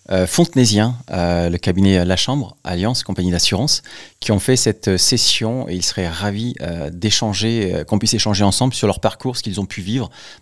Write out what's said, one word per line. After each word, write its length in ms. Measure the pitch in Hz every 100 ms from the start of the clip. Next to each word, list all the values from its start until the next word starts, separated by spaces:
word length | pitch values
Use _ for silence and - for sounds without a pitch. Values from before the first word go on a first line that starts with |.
| -
euh, 160 | 95 92
fontenaisien, 680 | - 170 135 117 104 113 123 -
euh, 380 | 92 87 87 85
le 80 | 87
cabinet 480 | - 90 98 92
La 120 | 87 92
Chambre, 400 | - 143 117 -
Alliance, 400 | - 87 104 127
compagnie 280 | - 92 90
d'assurance, 520 | 87 - 98 143 - - - - -
qui 100 | -
ont 80 | 104
fait 180 | - 127
cette 420 | 117 101 - 92
session 680 | - 123 - - 110 127 123
et 60 |
ils 100 | 90
seraient 220 | - - 87
ravis, 480 | 82 101 101 120 -
euh, 300 | 78 85 73
d'échanger, 840 | 87 107 - 113 98 110 117 95
euh, 100 | 90
qu'on 140 | 76 -
puisse 160 | 113
échanger 300 | 107 107 98
ensemble 300 | 101 - 127
sur 120 | - 107
leur 140 | 92
parcours, 380 | 110 - 131 117
ce 40 |
qu'ils 160 | 110 95
ont 80 | 98
pu 140 | -
vivre. 300 | 92 127 104 - - -